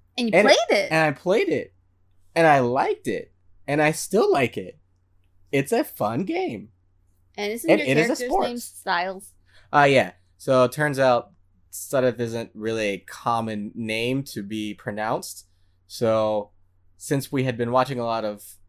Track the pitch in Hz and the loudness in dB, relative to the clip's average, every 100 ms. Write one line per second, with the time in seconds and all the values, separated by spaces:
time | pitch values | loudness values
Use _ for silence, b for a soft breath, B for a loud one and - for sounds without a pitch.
0 | _ - 233 180 220 571 679 233 - 160 | _ -6 2 4 6 4 2 0 0 0
1 | 156 139 175 214 381 127 - _ _ _ | 0 0 0 0 0 -2 -6 _ _ _
2 | _ _ _ 170 160 143 120 131 440 415 | _ _ _ 4 6 6 4 0 0 -2
3 | - 90 - _ _ - - 147 151 160 | -4 -6 -8 _ _ -12 -4 0 2 0
4 | - 196 415 311 120 107 92 - _ _ | -2 0 2 2 0 -2 -12 -16 _ _
5 | _ _ _ _ _ 139 139 233 302 - | _ _ _ _ _ -2 0 -2 -2 -4
6 | 107 120 196 349 359 101 104 _ _ _ | -4 -4 -4 -4 -4 -8 -14 _ _ _
7 | _ _ _ - 403 240 330 311 285 277 | _ _ _ -8 -8 -2 2 2 4 2
8 | - 302 254 381 247 240 - - 196 175 | 2 0 -2 -2 -2 -6 -12 -10 -4 -2
9 | 185 190 - _ _ b b 143 143 131 | -2 -8 -16 _ _ b b 4 6 6
10 | 92 - _ _ 139 131 123 147 147 135 | 2 -4 _ _ 2 4 4 2 -2 2
11 | 131 120 - _ _ _ _ - - 135 | 2 2 0 _ _ _ _ -16 -4 0
12 | 127 113 117 117 - 107 110 113 104 95 | 2 0 -4 -6 -8 -8 -6 -2 -2 -4
13 | - - 120 113 113 107 104 - 110 110 | -8 -8 -2 -2 -2 -6 -8 -8 -4 -2
14 | 120 135 139 110 101 110 107 98 - 104 | -2 -2 -4 -10 -8 -6 -6 -8 -10 -6
15 | 110 160 - - - _ _ _ - - | -4 -4 -8 -16 -20 _ _ _ -18 -4
16 | 113 110 107 107 - _ _ _ _ _ | 0 2 0 -2 -6 _ _ _ _ _
17 | - 139 - 139 131 113 117 127 127 123 | -4 -4 -2 -2 -2 -2 0 2 0 -2
18 | 117 113 107 104 - - | -4 -4 -4 -8 -16 -20